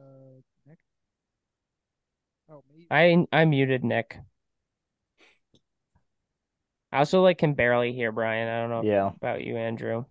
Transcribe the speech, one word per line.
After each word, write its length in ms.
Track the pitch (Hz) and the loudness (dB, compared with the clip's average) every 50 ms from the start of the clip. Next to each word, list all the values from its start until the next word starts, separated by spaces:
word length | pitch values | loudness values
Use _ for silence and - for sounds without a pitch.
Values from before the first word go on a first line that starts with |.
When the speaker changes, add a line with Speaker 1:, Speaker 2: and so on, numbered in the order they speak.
| 139 135 135 135 135 131 131 131 131 _ _ _ _ 135 | -20 -20 -20 -20 -20 -20 -20 -20 _ _ _ _ _ -20
Speaker 1:
Nick? 100 | 160 - _ _ _ _ _ _ _ _ _ _ _ _ _ _ _ _ _ _ _ _ _ _ _ _ _ _ _ _ _ _ _ _ _ _ | -20 -20 _ _ _ _ _ _ _ _ _ _ _ _ _ _ _ _ _ _ _ _ _ _ _ _ _ _ _ _ _ _ _ _ _ _
Oh, 120 | 156 147 - _ 147 | -20 -20 -20 _ _
me? 100 | 160 175 - | _ _ -2
Speaker 2:
I, 340 | 131 143 165 175 170 175 170 - | 2 4 4 6 6 4 4 4
I 140 | - 151 160 | 2 2 4
muted 380 | 160 151 135 135 131 131 127 127 | 4 4 2 2 2 0 0 -2
Nick. 360 | 120 113 117 113 - - - - - _ _ _ _ _ _ _ _ _ _ _ _ _ _ _ _ _ _ _ _ _ _ _ _ _ _ _ _ _ _ _ _ _ _ _ _ _ _ _ _ _ _ _ _ _ _ _ _ _ _ _ _ | -2 -2 -4 -4 -6 -12 -20 -20 -20 _ _ _ _ _ _ _ _ _ _ _ _ _ _ _ _ _ _ _ _ _ _ _ _ _ _ _ _ _ _ _ _ _ _ _ _ _ _ _ _ _ _ _ _ _ _ _ _ _ _ _ _
I 80 | - 131 | -2 0
also, 240 | 147 151 - 185 185 | 0 2 2 4 4
like, 160 | 185 175 - | 4 4 2
can 160 | - 151 147 | 0 0 0
barely 380 | 131 120 120 120 120 120 120 123 | 2 2 2 2 2 0 -2 -2
hear 180 | 127 120 113 | -4 -4 -4
Brian. 360 | 110 113 113 113 110 110 113 113 | -4 -4 -4 -4 -2 -4 -4 -4
I 140 | 113 117 | -4 -4
don't 80 | 117 117 | -4 -4
know 180 | 117 117 110 107 | -4 -4 -2 0
Speaker 3:
Yeah. 220 | 104 101 95 98 - | 0 0 0 -2 -4
Speaker 2:
about 280 | - - 123 120 - - | -8 -8 -8 -6 -6 -8
you, 140 | - 120 117 | -8 -8 -6
Andrew. 480 | 113 113 113 117 117 113 113 113 123 - | -6 -6 -8 -8 -8 -6 -6 -8 -8 -10